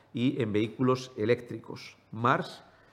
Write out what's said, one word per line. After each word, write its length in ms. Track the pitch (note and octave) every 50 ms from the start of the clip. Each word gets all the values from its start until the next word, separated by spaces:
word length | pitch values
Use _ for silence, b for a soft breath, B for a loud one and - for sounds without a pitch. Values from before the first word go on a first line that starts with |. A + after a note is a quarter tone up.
| B B
y 300 | - C3+ A#2+ C3+ C#3+ -
en 100 | A#2+ G#2+
vehículos 640 | G2 G#2 A2 A2 - - B2+ B2+ C3 B2+ B2+ - -
eléctricos. 840 | - G#2 G#2+ A#2+ A#2+ - - A2+ A2 - - - - - - - _ _ _
Mars, 520 | - A2 A#2 B2 C#3+ - - - - - - b b b b b